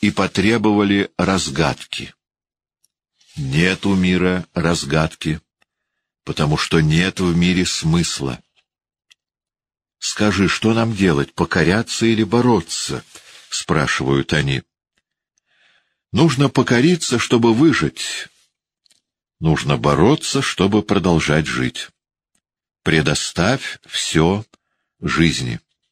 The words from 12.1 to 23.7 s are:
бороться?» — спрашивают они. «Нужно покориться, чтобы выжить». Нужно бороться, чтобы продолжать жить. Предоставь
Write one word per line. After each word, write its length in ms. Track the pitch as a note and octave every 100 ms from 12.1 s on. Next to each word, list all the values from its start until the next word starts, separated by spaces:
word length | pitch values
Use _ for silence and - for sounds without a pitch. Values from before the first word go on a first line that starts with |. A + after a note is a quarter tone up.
| A2
бороться?» — 800 | G2+ A#2 B2 G#2 - - - - - - - - -
спрашивают 840 | - - D2+ C2+ - C2 C#2 -
они. 280 | D2+ C#2 C2 - _ _ _ _ _ _ _ _ _ _ _ _ _ _
«Нужно 380 | G2 D#3+ C3 C#3
покориться, 680 | - A#2+ A#2+ D#3 F3 - A#2
чтобы 380 | - B2 A#2 A2+
выжить». 720 | D#3+ A#2 - - - - - _ _ _ _ _ _ _ _ _ _ -
Нужно 380 | D#2+ D2 C#2 C2
бороться, 640 | C2+ C#2+ G#2 D#3 - C#3
чтобы 400 | - - G2 G#2+
продолжать 640 | - F#2+ F2 D#2+ D2+ D#2 C#2+
жить. 400 | B1 B1+ - - _ _ _ _ _ _ _ _ _
Предоставь 960 | E2 D#2+ D2+ C#2+ - - F#2+ C3+ -